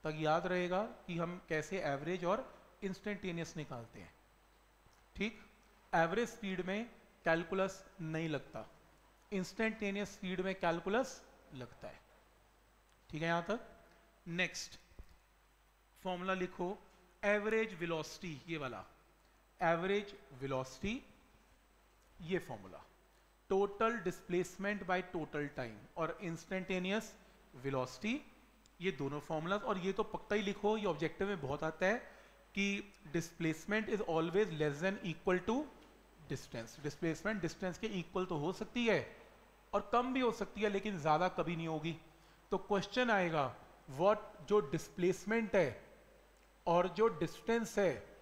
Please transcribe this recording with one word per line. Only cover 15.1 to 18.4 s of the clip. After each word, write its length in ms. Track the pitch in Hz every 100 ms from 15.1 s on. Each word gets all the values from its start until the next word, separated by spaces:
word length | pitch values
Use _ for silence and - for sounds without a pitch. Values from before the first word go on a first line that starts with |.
| - _ _ _ _ _ _ _ -
formula 300 | 185 180 185
लिखो, 420 | 185 180 - 180 208 - - - _
average 500 | 202 208 208 220 220 175
velocity, 640 | 170 160 151 - 180 139